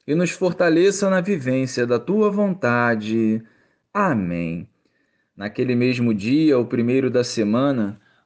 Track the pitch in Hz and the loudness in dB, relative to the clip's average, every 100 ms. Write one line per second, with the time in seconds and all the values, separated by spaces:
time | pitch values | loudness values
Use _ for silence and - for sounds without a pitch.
0 | - 156 175 - 185 170 175 160 196 196 | -4 -2 -2 0 -2 0 2 4 2 2
1 | 196 190 175 185 127 131 127 - 120 120 | 0 0 0 -2 0 -2 -2 -2 0 0
2 | - 208 208 196 202 185 120 120 120 113 | 0 0 2 0 -2 0 0 2 2 0
3 | 107 113 110 110 113 _ _ _ _ 202 | 0 0 2 0 -6 _ _ _ _ -2
4 | 196 117 90 87 85 85 113 _ _ _ | 0 0 -2 -4 -4 -8 -12 _ _ _
5 | _ _ _ - 104 - 135 120 123 123 | _ _ _ -12 -10 -4 -2 0 0 0
6 | 120 104 104 143 156 127 113 123 117 131 | 0 0 0 2 4 2 2 0 0 0
7 | 127 123 120 - 104 117 143 131 101 107 | 2 0 0 -2 0 2 0 0 -4 -6
8 | _ _ | _ _